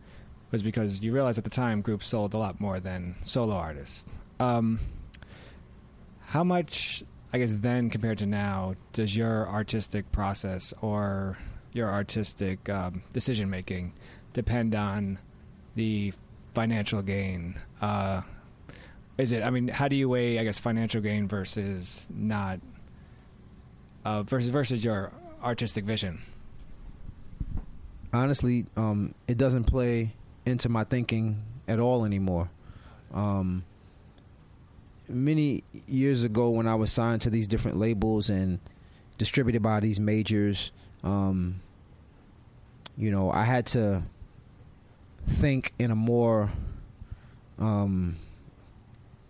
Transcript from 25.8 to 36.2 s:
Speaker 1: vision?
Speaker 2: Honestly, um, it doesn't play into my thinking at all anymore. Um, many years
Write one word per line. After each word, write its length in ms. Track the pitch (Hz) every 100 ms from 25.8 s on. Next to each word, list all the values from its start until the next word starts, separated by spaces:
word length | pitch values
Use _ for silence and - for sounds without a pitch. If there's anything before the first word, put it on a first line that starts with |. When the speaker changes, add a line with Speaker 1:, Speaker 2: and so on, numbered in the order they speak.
| 110
Speaker 1:
vision? 340 | 110 95 82 - - - - - - - - - - - - - - - - - - -
Speaker 2:
Honestly, 520 | 120 135 135 123 123 - -
um, 360 | 110 104 101 - -
it 100 | 120
doesn't 280 | 135 127 110
play 480 | 131 123 117 110 - - - 123
into 240 | 123 120
my 160 | 117 107
thinking 580 | 123 117 113 110 107 110 120 -
at 100 | 110
all 280 | 120 127 107
anymore. 440 | 98 95 87 85 - - - - - -
Um, 520 | - 104 98 92 90 90 - - - - - - - - - - - - - -
many 540 | 123 139 156 147 113 - - -
years 360 | 131 139 127